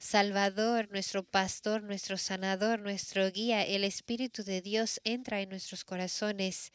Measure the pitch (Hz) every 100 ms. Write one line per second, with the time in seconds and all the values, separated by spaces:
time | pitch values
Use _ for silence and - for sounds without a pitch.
0 | - 208 202 196 202 196 220 233 208 196
1 | 190 196 185 196 190 - 214 214 208 196
2 | - 190 - 190 190 185 214 226 202 196
3 | - 196 190 190 233 214 185 196 202 -
4 | - 233 254 - 196 185 190 214 226 -
5 | 220 247 254 208 196 190 - 185 - 185
6 | 185 - 208 202 190 - -